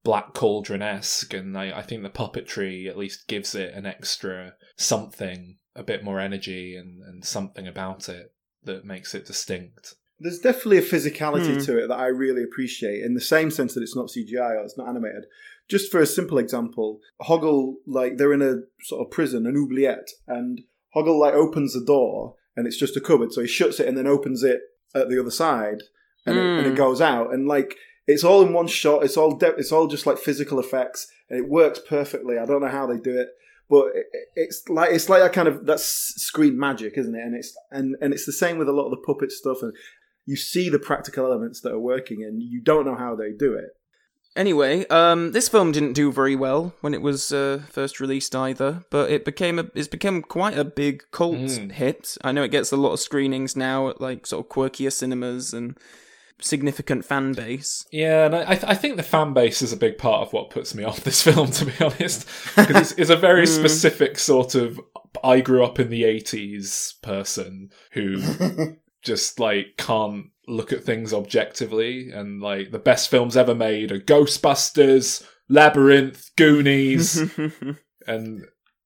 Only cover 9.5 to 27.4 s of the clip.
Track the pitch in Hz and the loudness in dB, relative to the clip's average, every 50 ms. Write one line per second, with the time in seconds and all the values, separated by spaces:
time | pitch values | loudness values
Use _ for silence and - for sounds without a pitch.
9.5 | 95 90 90 87 _ _ - - - _ _ _ _ _ 156 175 170 - - 254 | -10 -12 -12 -16 _ _ -20 -20 -20 _ _ _ _ _ -12 -10 -6 0 0 0
10.5 | 247 - - 220 196 180 180 - 185 156 - 147 - - 156 151 147 175 170 151 | 0 0 2 4 4 4 4 2 0 -2 -2 -4 -6 -4 -4 -2 -2 0 0 0
11.5 | 139 139 139 139 120 117 117 117 123 123 127 127 127 127 135 131 127 123 117 117 | -2 -2 -2 0 0 0 0 -2 -4 -2 -2 -2 -2 0 0 -2 0 -2 -4 -6
12.5 | - 135 131 120 - - 117 104 104 104 107 120 123 123 - - 160 160 160 156 | -6 -8 -8 -8 -6 -6 -6 -6 -6 -4 -4 -4 -4 -4 0 2 2 2 2 0
13.5 | 156 151 131 117 - 123 113 - - 127 120 - - 123 110 104 120 123 123 117 | -2 -2 -4 -4 -4 -6 -8 -8 -8 -8 -10 -8 -10 -12 -10 -8 -6 -4 -4 -4
14.5 | 110 107 104 110 - 131 120 120 127 120 113 107 98 104 98 - _ - - - | -4 -6 -6 -10 -12 -14 -12 -10 -8 -8 -8 -10 -10 -14 -18 -20 _ -20 -20 -20
15.5 | - _ _ - 202 196 196 - - 170 151 - - 185 139 - 151 127 117 - | -20 _ _ -4 -2 -2 -2 0 2 2 2 2 0 -2 -4 -2 0 -2 -2 -2
16.5 | 131 120 117 113 - 117 110 107 107 - _ _ _ - - - 165 165 151 156 | -4 -6 -6 -6 -6 -6 -6 -6 -8 -10 _ _ _ -10 -2 0 0 2 2 2
17.5 | 147 135 131 135 135 - - 147 131 127 127 127 123 135 143 143 143 139 139 135 | 2 2 0 -2 -6 -10 -10 -6 -2 -2 -2 -2 0 2 2 4 4 4 2 2
18.5 | 127 117 - - _ _ - - 151 131 120 - - - 156 127 123 117 113 120 | 0 -2 -6 -12 _ _ -14 -10 -8 -8 -8 -6 -2 -2 -2 -2 -2 -2 -2 -2
19.5 | 135 147 143 123 127 135 139 127 117 - - - - _ _ - 123 120 123 123 | -2 -2 -2 -2 0 0 0 0 0 -2 -8 -18 -20 _ _ -10 -8 -6 -6 -8
20.5 | 123 - - _ _ _ _ _ - 156 156 165 160 147 147 143 139 151 160 156 | -8 -10 -12 _ _ _ _ _ -4 0 2 2 4 4 4 4 6 4 4 2
21.5 | - 156 143 123 123 123 117 143 143 135 120 107 101 104 113 117 - _ _ _ | 2 -2 -2 -2 -4 -2 0 2 4 4 2 2 -2 -4 -8 -10 -14 _ _ _
22.5 | _ 120 120 120 - - 139 - - 135 - - 160 123 117 117 - 127 120 117 | _ -8 -6 -6 -4 -4 -4 -4 -4 -4 2 2 4 4 2 0 -4 -4 -4 -2
23.5 | - - 170 147 - - 139 127 127 135 135 143 143 139 - 127 131 117 135 127 | 0 0 0 0 0 0 -2 -2 -2 -2 0 2 0 0 0 -4 -2 0 0 0
24.5 | 123 - - - _ _ _ _ - 131 131 117 127 127 120 120 - - 165 160 | 0 0 -4 -12 _ _ _ _ -4 -2 -2 0 -2 -2 -2 -4 -4 -2 0 0
25.5 | 135 113 107 104 107 110 - _ _ _ _ _ _ _ _ 120 - 185 180 180 | 0 0 -2 -4 -6 -8 -12 _ _ _ _ _ _ _ _ -2 0 0 0 0
26.5 | 175 160 143 135 131 143 139 127 127 120 165 151 127 120 117 123 127 131 | 0 0 0 0 2 2 2 2 4 2 2 2 2 0 -2 -2 -2 -2